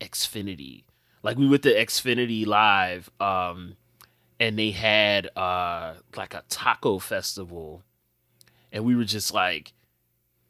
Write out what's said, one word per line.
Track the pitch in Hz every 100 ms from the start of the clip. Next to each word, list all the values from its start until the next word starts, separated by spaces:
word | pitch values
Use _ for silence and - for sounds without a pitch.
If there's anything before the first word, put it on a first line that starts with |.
Xfinity. | - - - 110 101 87 67 58 _ _ _ _
Like, | 104 120
we | 139
went | 139
to | 143
Xfinity | 107 113 - 127 120 120 113 107
Live, | 104 107 98 92 90 90 _
um, | 98 95 90 87 90 92 _ _ - _ _ _
and | 113 107
they | 110
had, | 98 110 107 104 101 85 -
uh, | 92 90 87 85 82 82 _ -
like, | 95
a | 92 -
taco | - - 117 - 95
festival. | - 101 - - 90 87 78 82 95 _ _ _ _ _ _ _ _
And | 104
we | 113 123
were | 107
just, | 107 -
like, | 104 90 80 - _ _ _ _ _ _ _ _